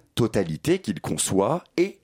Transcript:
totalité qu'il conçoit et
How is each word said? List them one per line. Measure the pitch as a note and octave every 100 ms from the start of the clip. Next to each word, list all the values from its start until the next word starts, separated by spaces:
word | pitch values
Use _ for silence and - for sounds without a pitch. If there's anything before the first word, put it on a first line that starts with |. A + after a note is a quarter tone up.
| -
totalité | - A2+ A2 F2 D2+ - F#3+
qu'il | G#3 D#3+
conçoit | - D#3+ - F#2+ G2+ E3+ - -
et | F#3+ -